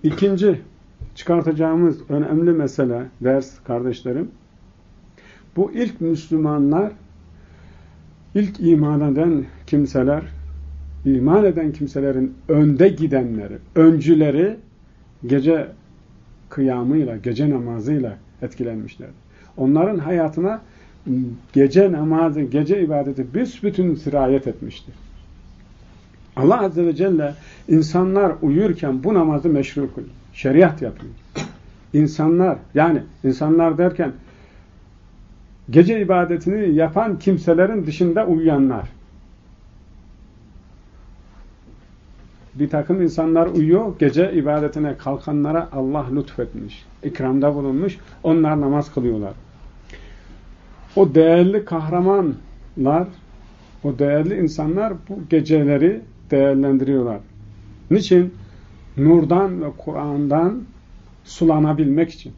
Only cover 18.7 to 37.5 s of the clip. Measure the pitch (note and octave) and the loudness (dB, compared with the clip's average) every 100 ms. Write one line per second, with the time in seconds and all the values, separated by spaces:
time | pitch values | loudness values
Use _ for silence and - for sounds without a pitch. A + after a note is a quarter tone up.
18.7 | A2 G#2+ - B2 - - - - - C3 | -8 -12 -16 -20 -20 -20 -20 -20 -4 0
19.7 | D#3 F#3+ G3 D3+ F3 D#3+ D#3 F#3 A3 - | 2 2 -2 -2 -2 -2 -2 -4 -6 -12
20.7 | - - - - B2+ B2 A#2 - C#3 C#3 | -20 -20 -18 -6 -4 -4 -10 -2 4 4
21.7 | F#3+ G3 E3 D#3 D#3 E3 D3 C3+ C#3 D3+ | 6 4 2 0 0 0 0 -2 -2 0
22.7 | G3+ D#3+ D3 C#3 C3+ B2+ D#3+ B3 - G3+ | 0 0 -2 -4 -6 -6 -4 -4 -4 -4
23.7 | F#3+ F3+ D3 C#3+ C#3 C3 C3+ C3+ - A#2 | -2 -2 -2 -2 0 2 0 -2 -10 -14
24.7 | - - - - - - - - - - | -16 -20 -20 -20 -20 -20 -20 -20 -20 -20
25.7 | - - - - - - - C#3 A#3+ G3 | -20 -20 -20 -20 -20 -14 0 2 4 0
26.7 | D#3+ E3+ D#3 G3 E3 D3 C#3+ - - - | 0 -2 0 0 0 -2 -8 -20 -20 0
27.7 | D#3+ D#3+ F3+ F#3 G3 F#3+ - D#3 D3+ G#3 | 2 2 0 2 2 0 0 0 2 0
28.7 | - D3 C3 D#3+ G3+ D#3+ D3 E3 C#3+ - | -2 -4 -4 0 2 2 0 0 0 -2
29.7 | - C3+ - - - - - C3+ C#3+ F3+ | -6 -8 -8 -16 -20 -20 -6 2 4 4
30.7 | D3+ A#2+ - - - - - - - - | 2 -10 -10 -18 -20 -16 -14 -14 -16 -20
31.7 | - - D3 D3+ - D#3 E3+ F#3 C#3+ - | -20 -2 0 0 0 2 4 2 0 -4
32.7 | C#3+ E3 C#3+ - - C3+ B2+ D3+ E3 E3 | 2 2 2 -4 -4 -4 -2 2 4 2
33.7 | D#3 F3+ F3 E3+ - - - - - - | 2 0 0 -6 -6 -20 -20 -20 -20 -20
34.7 | - - - - - - - - - - | -20 -20 -20 -20 -20 -20 -20 -20 -20 2
35.7 | D3 F3 A3+ F#3 F3+ E3+ E3+ D#3 G#3 G3 | 4 4 2 0 0 0 -2 -2 -2 0
36.7 | D3+ D#3+ F3 A3+ F3+ G3 F3+ - | 0 0 -2 -4 -2 -2 0 2